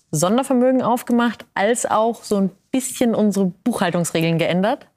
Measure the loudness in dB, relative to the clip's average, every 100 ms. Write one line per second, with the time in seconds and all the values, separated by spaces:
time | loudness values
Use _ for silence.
0 | _ -2 2 2 2 2 2 2 0 -2
1 | 0 0 0 -4 -10 -2 0 0 0 0
2 | 0 -2 -4 0 0 -4 _ -6 -4 -2
3 | 0 2 2 2 -2 -2 -4 -2 0 0
4 | 0 0 0 0 0 0 0 -2 -8